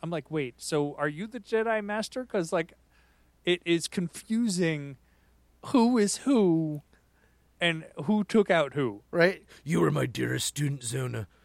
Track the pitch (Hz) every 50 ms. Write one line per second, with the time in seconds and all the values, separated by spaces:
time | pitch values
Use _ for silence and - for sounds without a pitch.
0 | - 165 170 160 135 - 156 156 143 123 - _ - - - 151 147 143 143 -
1 | 147 151 147 151 202 226 220 247 208 - 226 220 220 226 220 214 208 202 208 214
2 | 220 - - 254 254 - - 208 170 160 - 175 165 - - _ _ _ _ _
3 | _ _ _ _ _ _ _ _ _ 175 180 175 - 175 170 170 - - - -
4 | 180 165 - - - - 220 226 240 226 185 175 180 165 156 147 143 143 139 -
5 | _ _ _ _ _ _ _ _ _ _ _ _ - - - 269 226 233 254 240
6 | 208 202 - - - 262 285 233 202 180 165 160 160 156 151 147 - _ _ _
7 | _ _ _ _ _ _ _ _ _ _ _ _ 175 170 165 160 156 - - -
8 | 139 143 214 214 202 - - 220 202 - 185 165 151 135 - 147 139 117 101 104
9 | - _ - 175 165 185 190 - - _ - - _ 139 170 165 170 151 147 147
10 | 131 131 104 - 123 120 127 127 - - - 143 147 147 139 139 - 117 113 135
11 | 131 127 117 117 110 - _ _ _